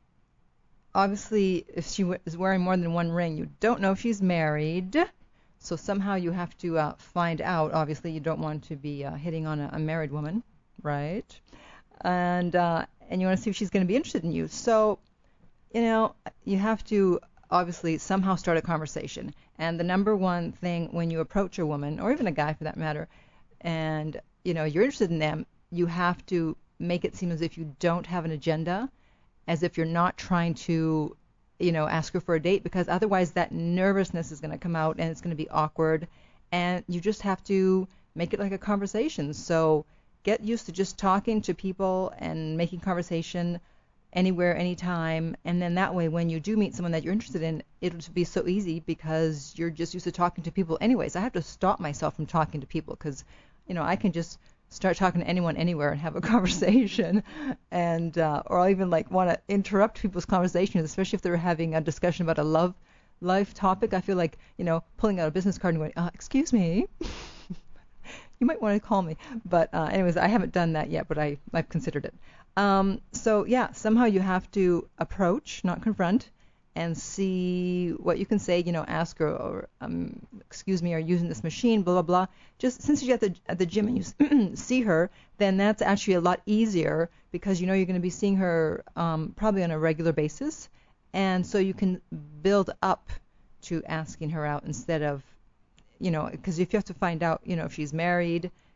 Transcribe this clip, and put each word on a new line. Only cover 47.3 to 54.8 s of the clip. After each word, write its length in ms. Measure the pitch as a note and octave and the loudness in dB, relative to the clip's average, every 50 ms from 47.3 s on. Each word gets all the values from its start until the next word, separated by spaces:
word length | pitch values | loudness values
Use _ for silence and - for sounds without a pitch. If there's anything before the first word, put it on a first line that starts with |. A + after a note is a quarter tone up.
| - F3 | -6 -4
in, 200 | D#3+ D#3+ D#3+ D3+ - - - - | -2 -2 -4 -4 -8 -12 -12 -6
it'll 320 | - F3+ E3+ E3+ D3+ - | -6 -6 -6 -6 -14 -6
be 120 | - F3+ F3 | -2 -2 -2
so 220 | - - F#3+ - | 0 0 -2 0
easy 340 | F3 F3+ G#3 G3+ F3 D#3+ E3+ | 0 0 0 0 -2 -4 -4
because 720 | D#3+ - D#3+ - - D#3 D#3+ D#3+ E3 D#3+ D#3 C#3+ C#3 - - | -4 -6 -6 -6 -4 -2 0 2 2 2 0 -4 -8 -14 -8
you're 140 | - E3 E3+ | -6 -4 -4
just 240 | D#3 D#3+ E3 - - | -4 -4 -6 -6 -6
used 100 | F3+ - | -6 -6
to 80 | F3+ | -6
talking 300 | - - F3 F3 - - D#3 | 0 0 0 0 0 -4 -8
to 60 | E3 | -4
people 260 | - G3 F#3+ D#3+ D#3+ - | -2 -2 0 0 0 0
anyways. 360 | - A3+ C4 G3 B2+ - - | 4 2 4 2 2 -2 -2
I 40 | F3 | -4
have 140 | G3+ B3+ - | -4 -2 -2
to 80 | F3 | -4
stop 380 | D#3 - - - - F#3 G#3+ - | -6 -6 -4 0 0 0 2 0
myself 360 | F3+ D3 C#3+ - D#3 D3+ - | -2 -6 -4 -2 -4 -4 -4
from 100 | - D#3 | -4 -8
talking 340 | - - D#3+ D#3 - - D3+ | 0 0 0 0 0 -2 -8
to 40 | C#3 | -10
people 300 | - - D#3+ D3+ - - | -6 -6 -8 -6 -6 -12
'cause, 280 | - - D3+ C3+ - - - - - - - - - _ | -8 -8 -8 -8 -8 -14 -20 -20 -20 -20 -20 -20 -20 _
you 80 | - F#3 | -6 -4
know, 80 | E3+ | -2
I 140 | D#3 E3+ F3+ | 0 0 0
can 160 | G3 - G3 | 2 0 0
just 260 | D#3+ E3+ E3 - - - _ - - _ _ _ | 0 0 -4 -6 -10 -18 _ -20 -20 _ _ _
start 260 | - - | -10 -2